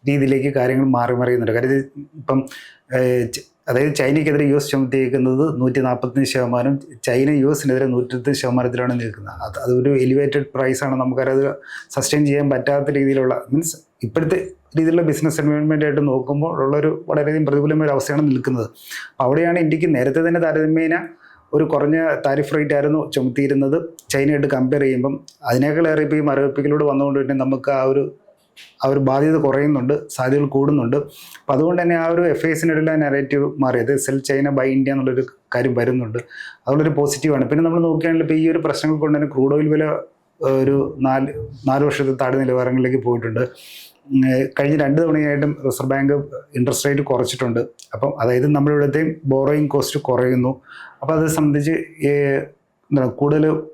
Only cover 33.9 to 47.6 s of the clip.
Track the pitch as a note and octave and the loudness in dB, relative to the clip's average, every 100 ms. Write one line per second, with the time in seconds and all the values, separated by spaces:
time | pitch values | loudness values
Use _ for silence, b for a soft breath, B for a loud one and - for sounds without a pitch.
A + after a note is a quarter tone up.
33.9 | C#3 - C3+ C3+ C#3 C#3+ C3+ C3 C3+ C3+ | 0 0 -4 -2 0 0 0 0 2 0
34.9 | C#3 C3 B2+ B2+ - _ B2 B2+ A#2+ A#2 | 0 0 -2 -4 -10 _ -2 0 0 0
35.9 | B2+ A2+ A#2+ - - - - - C#3+ D#3 | 0 -4 -8 -10 -18 -18 -10 0 2 2
36.9 | D3 C#3+ - D#3 C#3+ A#2+ D3+ E3 E3+ E3 | 2 -2 0 0 0 2 2 2 2 2
37.9 | E3 E3 E3 D#3 D#3+ D#3+ D#3+ D3+ C#3 D#3 | 0 0 0 2 2 2 2 0 -2 0
38.9 | D#3 D3+ D3 C#3+ C3+ C3+ D3 D#3 D3+ D#3 | 0 2 0 0 0 2 2 2 2 0
39.9 | - - _ _ _ C3+ C3+ C3+ C#3 C3+ | -2 -8 _ _ _ 0 2 2 2 -2
40.9 | - C3 C3 C3+ - - - C3+ C3+ C#3+ | -2 0 0 -2 -6 -12 -6 -2 2 2
41.9 | - C3+ C3 C3 C3+ C3 B2+ B2+ B2+ B2+ | 0 -2 0 0 0 0 0 0 0 0
42.9 | B2+ A#2 A#2+ A2 A2 B2+ B B B B | 0 0 -2 -2 -4 -4 B B B B
43.9 | _ C#3+ C3+ C3 C3 C3+ - C#3+ D3+ C#3 | _ -2 2 2 2 0 0 0 2 2
44.9 | D3+ E3 D#3 D3 C#3+ D3 D3 C3+ B2+ C3 | 2 2 2 0 0 -2 -2 -4 -4 -2
45.9 | C3+ C#3 C#3+ C#3+ - - B2+ B2 C3 C#3+ | 0 2 0 -4 -14 -8 -2 0 0 0
46.9 | C#3 C#3+ B2 B2+ - B2+ A#2 | -2 0 -2 -2 -2 -2 -2